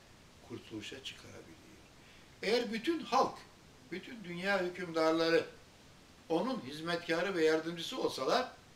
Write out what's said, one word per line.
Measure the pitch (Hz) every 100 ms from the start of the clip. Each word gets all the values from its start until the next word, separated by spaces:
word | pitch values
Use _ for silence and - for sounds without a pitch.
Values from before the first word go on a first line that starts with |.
| - - - - -
kurtuluşa | 113 - 107 104 131
çıkarabiliyor. | - - - 95 - - - - - - - - - -
Eğer | 190 247 208
bütün | 220 330 320
halk, | - 262 - - - - - - -
bütün | 180 262 233
dünya | 175 175 190 196
hükümdarları | 180 180 170 160 160 165 165 165 - - - - - - - - -
onun | 165 233 226
hizmetkarı | 123 151 165 170 - 165 185
ve | 175
yardımcısı | 156 160 165 170 160 -
olsalar | - - 135 233 254 - -